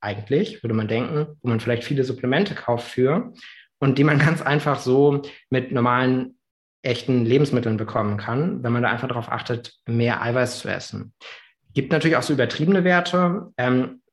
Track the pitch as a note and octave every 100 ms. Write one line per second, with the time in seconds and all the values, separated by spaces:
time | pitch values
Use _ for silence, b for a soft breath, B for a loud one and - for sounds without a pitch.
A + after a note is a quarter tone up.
0 | G#2 G2+ G#2 C#3+ G#3+ - A#2 A2+ G#2+ A2+
1 | B2+ D3+ D3+ - B2+ A2+ B2 A#2+ - C#3+
2 | B2+ B2 B2+ C#3+ D3 - - A#2 - -
3 | B2+ F3 B3 B B B B - C#3 C3+
4 | D3+ C#3+ D3 E3 C#3 D3 D3 C3+ B2 C3
5 | C#3+ C#3 C#3 B B B2+ B2+ B2+ B2 B2
6 | B2+ B2+ B2+ _ _ _ _ _ C3+ B2
7 | - B2+ A2+ C3+ D3 B2+ A#2 A2 A2 A2+
8 | G#2 G#2 - B2 F3 - A#2+ A#2+ A#2+ A#2+
9 | B2 A#2+ A2 A#2 - A#2 - _ - A#2
10 | A#2+ A2+ A#2 B2+ B2 - G#2 G2 - G#2
11 | G#2 _ B B B B _ - C3 D#3+
12 | D#3+ D3+ - C3+ A#2+ - D#3+ F#3+ F3+ F3
13 | F3 F3+ F3 G3 - - B2 B2+ B2+ -
14 | _